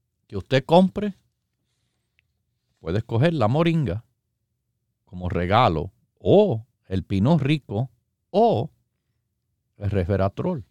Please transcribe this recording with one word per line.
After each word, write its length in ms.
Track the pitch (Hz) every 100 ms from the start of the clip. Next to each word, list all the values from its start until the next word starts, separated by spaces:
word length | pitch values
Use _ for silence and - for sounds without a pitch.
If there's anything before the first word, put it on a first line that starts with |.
| _ _ _
que 80 | 98
usted 280 | - 131
compre, 520 | - 165 190 - 208 - _ _ _ _ _ _ _ _ _ _ _ _ _ _ _ _
puede 180 | 80 98
escoger 360 | - 117 160
la 140 | 165 107
moringa 560 | 139 170 165 123 104 - _ _ _ _ _ _ _ _ _
como 240 | _ 90 90
regalo 640 | 85 90 107 123 78 73 - _ _
o 480 | - 175 208 113 - _ _
el 180 | 95
pino 340 | - 98 113 170
rico 520 | 131 151 - 101 131 _ _ _ _
o 400 | 185 233 165 151 - _ _ _ _ _ _ _ _ _ _
el 140 | 101
resveratrol. 720 | 98 85 98 95 - 156 170 -